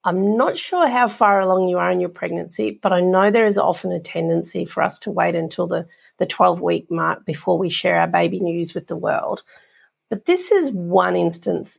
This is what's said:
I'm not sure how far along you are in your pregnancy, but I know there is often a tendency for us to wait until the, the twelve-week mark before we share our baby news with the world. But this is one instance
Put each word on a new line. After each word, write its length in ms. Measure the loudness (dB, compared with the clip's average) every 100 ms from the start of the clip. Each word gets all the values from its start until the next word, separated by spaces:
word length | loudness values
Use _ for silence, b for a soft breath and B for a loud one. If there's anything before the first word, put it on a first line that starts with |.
I'm 360 | 0 0 2 2
not 180 | 0 -2
sure 320 | -4 0 2
how 200 | 2 0
far 320 | 4 4 4
along 280 | 4 2 2
you 80 | 0
are 140 | 0
in 100 | 0
your 80 | -2
pregnancy, 680 | -6 -6 -6 -8 -4 -6 -2
but 80 | 0
I 120 | 2
know 280 | 4 4 4
there 140 | 4
is 140 | 4 2
often 340 | 0 0 -4
a 80 | -6
tendency 640 | -6 -4 0 0 -2 -8
for 180 | -6 -2
us 160 | -2 -2
to 100 | -6
wait 240 | -2 0
until 320 | -2 -6 -6 -4
the, 200 | -4 -6 b b _
the 80 |
twelve-week 680 | -6 2 2 2 -2 -2 -2
mark 360 | -2 -2 -4 -8
before 320 | -6 -2 0
we 100 | 0
share 320 | -2 0 2
our 60 | 2
baby 340 | 2 0 0
news 320 | -2 -2 -4
with 140 | -8 -8
the 100 | -6
world. 460 | -2 -2 -4 -8 b b b b b _ _
But 160 | -6
this 260 | -2 -2 2
is 200 | 2 2
one 460 | -4 0 2 2 0
instance 600 | 0 -2 -4 -4 -6